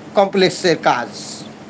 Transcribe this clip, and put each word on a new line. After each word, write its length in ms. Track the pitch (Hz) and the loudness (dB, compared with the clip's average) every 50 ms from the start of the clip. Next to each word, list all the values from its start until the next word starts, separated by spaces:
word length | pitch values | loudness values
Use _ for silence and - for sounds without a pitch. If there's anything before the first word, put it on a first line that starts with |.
| - - - | -18 -2 2
কমপ্লেক্সের 600 | 214 196 190 196 196 185 175 - - - 185 160 156 | 2 2 4 4 2 2 2 2 2 2 2 2 2
কাজ। 260 | - 165 139 120 117 104 107 - - - - - - - - - - | 2 2 2 2 -2 -8 -10 -14 -14 -12 -14 -14 -16 -16 -18 -18 -20